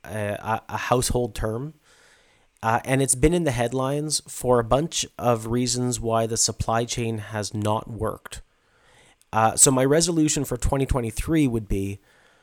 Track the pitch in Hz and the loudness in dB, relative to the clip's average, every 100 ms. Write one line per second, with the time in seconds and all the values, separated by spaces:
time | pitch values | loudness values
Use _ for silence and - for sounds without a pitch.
0 | - 107 104 104 - 110 - 107 - 123 | -12 -6 -6 -6 -4 -4 -4 -6 0 0
1 | 123 127 120 - 110 113 147 - _ _ | 2 -2 -2 -4 -4 -4 -8 -14 _ _
2 | _ _ _ _ _ - 110 117 120 135 | _ _ _ _ _ -6 -2 -2 0 0
3 | 135 127 151 175 156 120 120 131 131 143 | 2 4 4 4 2 0 0 0 -2 -2
4 | 151 139 - - 123 123 113 127 165 - | -2 -4 -6 -6 2 4 4 2 2 -4
5 | - - 113 117 113 123 123 120 123 110 | -6 -2 0 0 0 0 0 0 -2 -2
6 | 113 113 113 113 - - - 113 120 - | 0 0 0 0 0 0 0 0 0 -2
7 | 117 110 104 110 104 107 107 110 - 104 | -4 -4 -6 -6 -4 -2 0 -2 -4 -6
8 | 110 - - - - _ _ _ _ _ | -4 -6 -12 -18 -20 _ _ _ _ _
9 | _ _ - 110 110 - 147 131 135 151 | _ _ -4 2 2 4 4 6 4 4
10 | 170 165 156 151 135 123 - 139 135 131 | 2 2 2 0 -4 -2 -2 0 0 -2
11 | 117 - - 160 139 117 104 98 98 101 | -2 -6 0 2 2 0 -2 -2 -2 -8
12 | _ _ _ _ | _ _ _ _